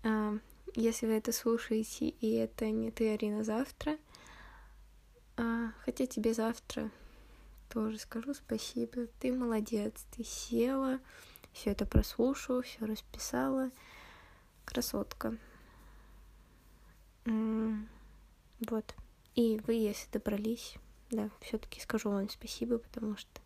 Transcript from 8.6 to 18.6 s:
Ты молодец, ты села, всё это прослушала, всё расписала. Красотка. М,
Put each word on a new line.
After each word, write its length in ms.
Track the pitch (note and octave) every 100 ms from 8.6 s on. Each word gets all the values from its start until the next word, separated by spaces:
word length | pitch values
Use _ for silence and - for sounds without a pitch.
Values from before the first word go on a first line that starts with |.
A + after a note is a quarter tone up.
| - A#3+ A#3 B3 A#3 -
Ты 140 | C4
молодец, 600 | B3+ A#3+ A3 G#3+ A3 G#3 - - -
ты 80 |
села, 760 | A3+ - - A#3 B3 C4+ C4 C4 - - - - -
всё 180 | - -
это 140 | G3+ G3
прослушала, 760 | F#3+ - - A#3+ C#4 - B3+
всё 240 | B3 - A3
расписала. 840 | G#3+ - - - B3 C4+ C4 C4 - - - - - - - - - -
Красотка. 720 | - - G3+ G#3 - A3 A3+ - - - - - - - - - - - - - - - - - - A#3
М, 600 | A3 A3 A3 A3 G#3+ G#3+ - - - - - - -